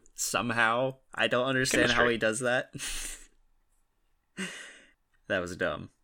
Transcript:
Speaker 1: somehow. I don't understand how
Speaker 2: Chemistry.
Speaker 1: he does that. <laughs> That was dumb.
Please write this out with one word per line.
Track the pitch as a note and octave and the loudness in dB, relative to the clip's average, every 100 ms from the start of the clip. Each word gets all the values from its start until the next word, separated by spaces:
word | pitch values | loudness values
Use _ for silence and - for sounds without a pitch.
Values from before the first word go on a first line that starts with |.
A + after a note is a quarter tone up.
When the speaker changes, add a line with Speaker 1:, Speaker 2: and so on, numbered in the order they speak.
| - - | -16 -8
Speaker 1:
somehow. | - F#2+ A#2 A#2 A2+ A#2+ C3 C3 _ | -2 -2 0 2 2 4 0 -4 _
I | - A#2 | -2 0
don't | A#2+ B2+ | 2 2
understand | C3 C3 B2+ A#2+ | 2 2 4 4
how | A#2+ | 4
Speaker 2:
Chemistry. | A#2+ | 4
Speaker 1:
he | A2+ | 4
does | A2 A2 | 0 0
that. | B2 B2+ - - | 0 0 -2 -10
<laughs> | - - - - - _ _ _ _ _ _ _ _ _ _ - F#3 - - - - _ _ _ - | -8 -8 -8 -12 -18 _ _ _ _ _ _ _ _ _ _ -10 -10 -10 -18 -20 -20 _ _ _ -4
That | G2 | -2
was | F2 F2 | -2 -2
dumb. | F2 D2+ F#2 _ | -2 -4 -10 _